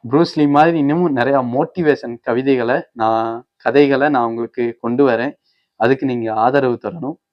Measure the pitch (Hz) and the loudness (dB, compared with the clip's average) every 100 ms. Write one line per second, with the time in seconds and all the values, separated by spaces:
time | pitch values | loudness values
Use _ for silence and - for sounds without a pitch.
0 | 117 139 165 156 147 143 160 170 143 160 | -2 0 0 0 2 4 4 2 0 0
1 | 175 131 120 139 123 123 160 - 156 135 | 0 0 0 0 0 -2 -4 -2 0 0
2 | 120 120 - 120 135 131 117 143 - - | -2 -10 -4 -2 0 0 0 -2 -4 -4
3 | 110 110 113 117 _ _ 123 131 143 139 | -2 0 -4 -8 _ _ 0 4 4 4
4 | 147 139 117 117 117 - 120 117 120 123 | 2 0 -2 -4 -8 -4 -6 -4 -4 2
5 | 139 113 127 - _ _ _ _ 120 135 | 2 2 -2 -8 _ _ _ _ 0 0
6 | 135 123 113 110 120 139 127 117 104 87 | -2 -4 -4 0 2 2 0 -4 -6 -10
7 | 127 170 _ | -12 -12 _